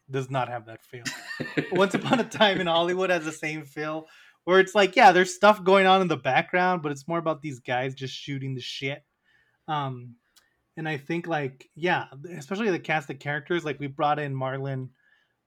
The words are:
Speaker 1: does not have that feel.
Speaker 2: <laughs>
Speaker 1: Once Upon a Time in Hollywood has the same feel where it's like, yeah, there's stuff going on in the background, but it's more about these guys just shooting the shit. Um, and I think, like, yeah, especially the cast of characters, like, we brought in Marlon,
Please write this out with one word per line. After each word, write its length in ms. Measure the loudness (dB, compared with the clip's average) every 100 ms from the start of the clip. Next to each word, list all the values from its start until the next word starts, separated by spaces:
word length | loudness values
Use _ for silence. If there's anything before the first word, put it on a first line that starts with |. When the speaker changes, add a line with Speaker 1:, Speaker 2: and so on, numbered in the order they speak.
| -10
Speaker 1:
does 200 | -8 -4
not 180 | -4 -4
have 180 | -6 -12
that 160 | -20
feel. 320 | _ -16 -12 -12 -12 -10
Speaker 2:
<laughs> 320 | -8 -6 -2
Speaker 1:
Once 240 | 0 0
Upon 260 | 0 0 0
a 40 | 0
Time 320 | 2 2 2
in 60 | 0
Hollywood 440 | 0 0 0 0
has 140 | 0
the 80 | -2
same 320 | -8 -8 -8
feel 420 | -10 -8 -8 -8 -12 -20 -20 _
where 160 | 4 6
it's 140 | 6
like, 220 | 4 4 8
yeah, 160 | 8
there's 220 | 8 4
stuff 280 | 4 6 6
going 240 | 6 6 8
on 140 | 6
in 80 | 4
the 80 | 0
background, 640 | 0 0 2 2 2 0
but 80 | -4
it's 140 | -8 -6
more 120 | -4
about 240 | -2 -4
these 180 | -6 -10
guys 340 | -4 -4 -4
just 200 | -6 -10
shooting 400 | -10 -10 -8 -8
the 60 | -10
shit. 420 | -10 -8 -8 -10 _ _ _ _ _ _ -6
Um, 480 | -4 -4 -8 -14 -20 _ _ _ _ _ -10
and 100 | -8
I 100 | -8
think, 300 | -6 -6 -4
like, 420 | -4 -4 -10 -20 -6
yeah, 320 | -2 -2 -4 -14 -16 -14
especially 320 | -8 -4 -2
the 80 | -2
cast 300 | -2 -4 -4
of 100 | -10
characters, 460 | -8 -6 -4 -4 -4
like, 140 | -8
we 80 | -8
brought 320 | -2 -2 -2
in 140 | -4
Marlon, 580 | -6 -6 -6 -6 -8 -10 _ _ _ _ _